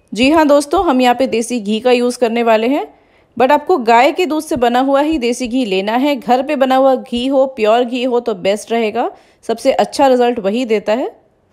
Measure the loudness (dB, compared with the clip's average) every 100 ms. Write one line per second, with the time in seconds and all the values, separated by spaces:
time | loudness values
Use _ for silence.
0 | -10 -2 2 4 4 2 2 -2 0 2
1 | 2 2 0 -2 -4 -6 -4 -2 2 2
2 | 0 -2 -2 0 0 2 0 -2 -6 _
3 | _ _ _ 0 2 2 2 -2 2 4
4 | 4 2 -2 -2 -4 -2 0 0 2 0
5 | 0 -2 -2 -4 -4 -4 -2 -2 -2 -2
6 | 0 -2 0 0 0 0 2 2 2 0
7 | -2 -6 -2 0 0 0 0 2 0 -2
8 | -2 -2 -4 -4 -2 -4 -4 -4 -2 -4
9 | -6 -8 _ _ -8 -4 0 0 0 2
10 | 4 4 2 0 -2 -2 -2 -2 0 -2
11 | -4 -10 _ _ _